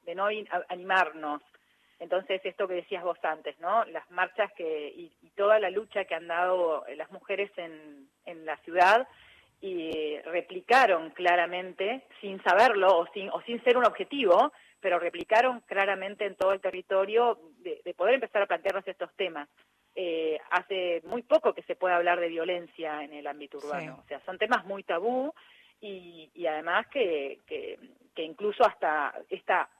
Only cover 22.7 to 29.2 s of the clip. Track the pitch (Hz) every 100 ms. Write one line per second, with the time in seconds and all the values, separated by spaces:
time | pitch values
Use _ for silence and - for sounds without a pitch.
22.7 | - 156 151 147 147 143 147 143 147 147
23.7 | 143 156 131 _ 143 - 185 214 240 180
24.7 | 196 - 170 214 254 277 - _ - _
25.7 | _ 208 190 175 170 156 - 165 156 165
26.7 | 185 240 285 202 156 139 - _ 151 -
27.7 | - - _ _ - 160 156 208 202 220
28.7 | - 170 151 143 -